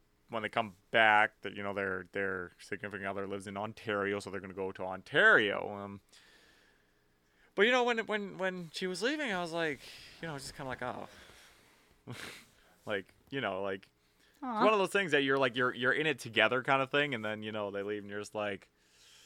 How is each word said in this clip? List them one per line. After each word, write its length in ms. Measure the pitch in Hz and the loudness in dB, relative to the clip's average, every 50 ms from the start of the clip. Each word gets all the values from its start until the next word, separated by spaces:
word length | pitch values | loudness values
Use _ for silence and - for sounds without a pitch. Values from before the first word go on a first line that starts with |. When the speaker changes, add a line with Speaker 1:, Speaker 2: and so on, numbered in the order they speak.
| _ _ _ _ _ - | _ _ _ _ _ -8
Speaker 1:
when 140 | 117 113 107 | -6 -4 -4
they 60 | 104 | -2
come 240 | - 117 113 101 87 _ _ _ | -2 -2 -2 -4 -6 _ _ _
back, 500 | - 117 110 110 107 107 107 107 - _ | 6 8 8 8 8 8 6 4 2 _
that, 140 | - 98 98 | -12 -10 -8
you 80 | 101 101 | -6 -6
know, 100 | 101 98 | -6 -4
their, 340 | 98 98 95 92 92 92 - - | -2 -2 -2 -4 -6 -6 -6 -4
their 400 | 101 98 95 95 92 90 87 _ - | -2 -2 -2 -2 -4 -8 -10 _ -18
significant 480 | - - 104 92 - 101 101 95 98 | -12 -10 -10 -8 -8 -8 -8 -6 -6
other 200 | 98 98 98 98 | -6 -4 -6 -6
lives 200 | 98 101 101 95 | -6 -6 -8 -8
in 100 | 107 98 | -8 -8
Ontario, 640 | 98 107 110 110 - - 113 104 101 98 101 101 101 | -6 -8 -8 -10 -8 -4 -2 0 0 2 0 0 -2
so 100 | - 98 | -4 -6
they're 100 | 92 95 | -10 -10
gonna 120 | 92 95 90 | -10 -10 -6
go 180 | 95 95 95 95 | -6 -6 -6 -6
to 100 | - 92 | -6 -6
Ontario. 840 | 92 92 95 - - 139 160 208 220 202 135 107 98 95 87 90 95 101 101 101 | -6 -8 -8 -6 0 2 6 6 8 8 6 6 4 2 0 -2 -4 -6 -6 -8
Um, 180 | 101 101 98 - _ - - - _ - - _ _ _ _ _ _ _ _ _ _ _ _ _ _ _ _ _ _ _ _ _ _ - | -10 -10 -12 -16 _ -20 -20 -20 _ -20 -20 _ _ _ _ _ _ _ _ _ _ _ _ _ _ _ _ _ _ _ _ _ _ 0
but, 100 | 190 208 | 4 4
you 60 | 240 | 6
know, 120 | 254 254 240 | 6 4 4
when, 160 | 240 233 226 | 2 0 0
when, 380 | 208 196 214 208 202 185 - | -2 -2 -2 -4 -4 -6 -6
when 320 | 165 190 185 185 180 170 156 - | -4 -4 -4 -4 -4 -8 -10 -8
she 140 | - 190 | -6 -6
was 140 | 185 185 170 | -4 -4 -2
leaving, 300 | 208 262 311 302 294 233 | -2 -2 0 -2 -2 -2
I 100 | 196 180 | -2 -2
was 100 | 175 160 | -4 -4
like, 280 | 165 170 165 156 139 - - - - - - - - - | -2 -2 -2 -2 -4 -6 -10 -16 -18 -18 -20 -20 -16 -12
you 60 | 165 | -10
know, 100 | 165 147 | -8 -8
just 180 | 139 135 - - | -8 -10 -12 -12
kinda 140 | - 143 131 | -10 -8 -8
like, 140 | 123 - 123 | -6 -6 -6
"Oh." 240 | 123 - - - - - - - - - - - - - _ _ _ _ _ _ _ _ _ _ | -6 -6 -8 -10 -14 -16 -20 -20 -20 -20 -20 -20 -20 -20 _ _ _ _ _ _ _ _ _ _
<laughs> 80 | - 120 - - - - - - _ _ _ _ _ _ _ - | -14 -14 -12 -12 -14 -16 -18 -20 _ _ _ _ _ _ _ -6
Like, 280 | 110 107 98 95 _ _ _ _ - | -4 -4 -4 -4 _ _ _ _ -10
you 120 | 135 139 | -6 -4
know, 200 | 120 98 95 92 98 | -2 -2 -2 -2 -4
like, 220 | 98 98 95 - | -4 -6 -6 -8
it's 580 | - _ _ _ _ _ _ _ _ _ _ 294 | -14 _ _ _ _ _ _ _ _ _ _ -8
Speaker 2:
Aw. 200 | 254 226 214 226 | -6 0 2 4
Speaker 1:
one 80 | 214 220 | 4 4
of 60 | 202 | 4
those 120 | 190 170 | 2 2
things 200 | - 196 196 160 | 2 0 2 2
that 120 | 147 139 139 | 2 2 4
you're, 140 | 135 139 | 4 4
like, 200 | 135 135 127 117 | 4 2 2 2
you're, 180 | 127 127 123 - | 2 0 0 0
you're 160 | 113 123 127 | 0 2 2
in 160 | 107 143 156 | 2 2 2
it 120 | 160 135 - | 0 -2 -2
together 440 | - 117 110 110 110 107 123 127 123 | -4 -2 4 4 6 6 4 2 2
kind 180 | 143 135 135 | 2 2 2
of 80 | 135 127 | 2 2
thing, 240 | - 143 147 147 131 | 0 0 0 0 -2
and 120 | 110 107 | -4 -4
then, 180 | 107 107 107 107 | -4 -6 -6 -6
you 80 | 107 | -6
know, 180 | 107 107 104 101 | -6 -4 -4 -4
they 140 | 98 101 98 | -4 -4 -4
leave, 180 | 104 107 104 | -4 -4 -6
and 80 | 101 101 | -6 -8
you're 120 | 101 104 | -10 -10
just 120 | 104 - - | -8 -8 -6
like, 360 | 107 104 104 98 98 - - _ _ _ _ _ _ - - - - - | -4 -4 -4 -4 -6 -10 -18 _ _ _ _ _ _ -20 -20 -20 -20 -20